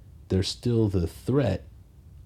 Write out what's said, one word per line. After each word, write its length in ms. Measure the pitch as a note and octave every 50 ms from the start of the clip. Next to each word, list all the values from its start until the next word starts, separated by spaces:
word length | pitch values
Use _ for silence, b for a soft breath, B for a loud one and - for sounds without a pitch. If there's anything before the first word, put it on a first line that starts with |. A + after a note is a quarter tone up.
| B B B B - -
there's 180 | F#2+ F#2 F2 -
still 400 | - - - A#2+ A#2 A2+ A2 G2+
the 180 | G2 F#2 E2+
threat 580 | - - - - - B2 D3 B2+ F#2+ - - - - - - - - - - - - - - -